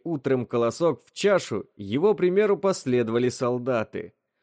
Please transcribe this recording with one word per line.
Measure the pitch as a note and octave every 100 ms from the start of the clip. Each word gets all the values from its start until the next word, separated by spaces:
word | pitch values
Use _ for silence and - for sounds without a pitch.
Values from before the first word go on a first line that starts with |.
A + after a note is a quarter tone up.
| E3+
утром | D3+ C3+ B2+ A2
колосок | A#2+ A#2 - E3 - _
в |
чашу, | - G3+ F3+ - G#2+ - -
его | G2+ C3+ G#3
примеру | G3+ F3+ G3 G#3 G3+
последовали | G3 F#3 C3 B2 A2+ A#2+ B2
солдаты. | - B2 B2 B2 A#2 G#2+ F2+ F2 _ _ _